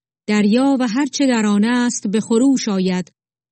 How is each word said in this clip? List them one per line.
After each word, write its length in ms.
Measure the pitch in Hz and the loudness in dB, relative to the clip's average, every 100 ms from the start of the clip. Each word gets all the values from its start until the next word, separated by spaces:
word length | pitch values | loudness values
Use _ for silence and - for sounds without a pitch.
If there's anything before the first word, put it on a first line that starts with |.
| _ _ - | _ _ -4
دریا 480 | 208 208 233 269 269 | 0 2 2 2 0
و 80 | 254 | 0
هر 180 | 226 294 | -2 -4
چه 200 | - 277 | -2 0
در 200 | 233 214 | 2 2
آن 180 | 202 | 2
است 420 | 220 247 240 - 214 | 2 0 -2 -4 -4
به 140 | 208 | -4
خروش 480 | 196 226 269 262 - | 0 2 2 0 -2
آید، 440 | 190 185 180 180 _ _ _ _ | -2 -2 -2 -6 _ _ _ _